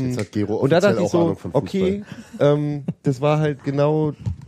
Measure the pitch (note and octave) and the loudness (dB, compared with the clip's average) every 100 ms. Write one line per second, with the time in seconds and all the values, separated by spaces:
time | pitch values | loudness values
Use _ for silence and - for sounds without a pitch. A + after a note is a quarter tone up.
0 | C3 B2 G#2 G#2+ G2+ G#2+ C#3 E3 G3+ F#3 | 0 -4 -4 -4 -2 0 2 4 4 2
1 | F3+ E3+ E3+ - - C#3+ F#3 F#3+ F#3 G3+ | 2 2 0 -2 -2 -2 -2 0 0 -2
2 | G#3 - - A3+ C#3+ D3 D3 D3 C3+ - | -8 -16 -18 0 2 4 0 -4 -8 -4
3 | - B2+ D3 D3+ D#3 C#3 - C#3 C#3+ D#3 | -4 0 0 2 0 -2 -4 0 2 2
4 | D3+ C#3 - - | -2 -4 -6 -8